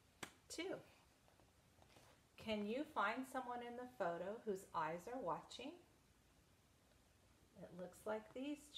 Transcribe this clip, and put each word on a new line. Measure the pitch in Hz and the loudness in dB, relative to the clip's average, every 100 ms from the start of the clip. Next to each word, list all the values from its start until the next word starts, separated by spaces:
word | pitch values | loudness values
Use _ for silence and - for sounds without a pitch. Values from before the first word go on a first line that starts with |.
| - - - - - | -20 -10 -10 -10 -10
two. | - 359 135 - - - - - - - - - - - - - - - - | -4 -2 -2 -6 -20 -20 -20 -20 -20 -20 -20 -20 -20 -20 -20 -20 -20 -20 -8
Can | 220 214 208 | 0 2 4
you | 247 311 | 2 2
find | 240 202 247 262 | 6 6 4 0
someone | 262 247 240 | 0 0 -2
in | 240 240 | -2 -4
the | 247 - | -6 2
photo | 175 170 180 226 | 4 4 0 -2
whose | 214 190 - | 0 -2 0
eyes | 170 156 170 240 | 2 2 2 -2
are | 254 | 0
watching? | 185 151 - - 262 349 - - - - - - - - - - - - - - - - - 196 | 2 2 -2 -6 -6 -8 -16 -20 -20 -20 -20 -20 -20 -20 -20 -20 -20 -20 -20 -20 -20 -20 -20 -14
It | 175 175 | -12 -8
looks | 175 - 214 | -8 -6 0
like | 214 214 | 0 -2
these | 254 277 294 - | -2 0 -2 -4